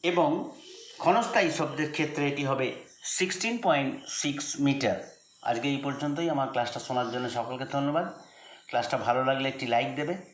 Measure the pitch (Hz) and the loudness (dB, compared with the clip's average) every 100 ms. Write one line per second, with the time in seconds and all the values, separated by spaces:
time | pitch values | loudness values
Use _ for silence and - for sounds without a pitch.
0 | 180 175 151 170 - - - - - - | 2 4 4 2 -4 -12 -18 -18 -18 0
1 | 160 214 220 220 180 143 147 139 147 - | 4 4 4 2 2 2 -2 -2 -4 0
2 | 147 - 143 143 139 131 127 - - - | -2 2 0 0 0 0 0 -4 -14 -14
3 | - - 185 - 226 233 185 143 139 - | -6 -2 -2 0 -2 0 4 4 2 -4
4 | - - 147 143 - - 139 135 110 85 | -10 -4 -2 -2 -6 0 2 4 2 0
5 | - - _ _ - - 147 139 139 135 | -6 -18 _ _ -2 0 0 -2 -2 -4
6 | 147 143 170 143 131 123 120 127 - 127 | -2 0 0 0 0 0 -2 -4 -4 -2
7 | 120 120 123 120 117 127 135 143 139 156 | -2 -2 -2 -2 -4 -6 -4 0 0 0
8 | 190 - - - - - - 123 117 127 | -2 -8 -18 -20 -20 -20 -4 -2 0 -2
9 | 120 123 131 135 135 127 123 117 131 131 | 2 2 4 2 0 -2 0 2 2 -2
10 | 147 190 - | -2 -4 -8